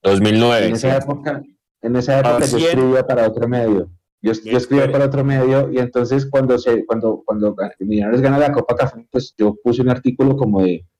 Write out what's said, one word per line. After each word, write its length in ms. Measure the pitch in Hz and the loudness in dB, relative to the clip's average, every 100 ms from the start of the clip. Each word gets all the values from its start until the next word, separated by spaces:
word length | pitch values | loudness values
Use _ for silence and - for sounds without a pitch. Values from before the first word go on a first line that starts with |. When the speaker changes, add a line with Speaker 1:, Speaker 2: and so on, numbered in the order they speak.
Speaker 1:
Dos 160 | 98 98 | 2 2
mil 180 | 107 113 | 4 4
nueve, 300 | 120 117 110 | 4 2 0
Speaker 2:
En 60 | |
esa 180 | 113 131 | 0 0
Speaker 1:
sí. 140 | 135 139 | 0 -2
Speaker 2:
época, 360 | 139 151 139 - _ _ _ | -8 -6 -8 -12 _ _ _
en 140 | 117 123 | -2 -2
esa 240 | 123 135 | 0 2
época 200 | 123 120 | 2 2
yo 40 | |
Speaker 1:
Así 140 | 139 123 | 0 0
es. 60 | 165 | 0
Speaker 2:
escribía 420 | 131 127 127 127 | 2 2 2 0
para 180 | 123 110 | 0 0
otro 180 | 113 117 | 0 -2
medio. 420 | 123 113 98 87 - _ _ | 0 0 0 -4 -12 _ _
Yo, 120 | 107 | -4
yo 240 | 113 110 123 | -4 -2 -2
escribía 260 | 123 139 | 0 0
Speaker 1:
Espere. 80 | 135 | 2
Speaker 2:
para 140 | 139 139 | 0 0
otro 180 | 135 | 0
medio 480 | 135 139 127 135 139 | 0 0 2 2 0
y 60 | 127 | -2
entonces 480 | 123 123 120 135 135 | -2 -2 0 -2 0
cuando 320 | 139 131 123 | 0 2 0
se, 280 | 123 117 - | 2 0 0
cuando, 380 | 113 110 107 - | -2 -2 -4 -4
cuando 300 | 107 104 95 101 - | -2 -2 -2 -8 -6
Millonarios 420 | 98 107 104 120 | -4 -2 0 0
gana 160 | 135 139 | 2 2
la 140 | 147 | 2
Copa 240 | 143 - 113 | 0 -2 -2
Cafam, 320 | 135 113 - | -2 -6 -6
pues 240 | 131 127 - | -6 -6 -2
yo 180 | 104 107 | -2 0
puse 180 | 123 120 | -2 0
un 80 | 127 | 0
artículo 460 | 127 131 - 139 139 | 0 -2 0 0 2
como 260 | 117 98 | 0 2
de 240 | 92 85 - | 0 -2 -8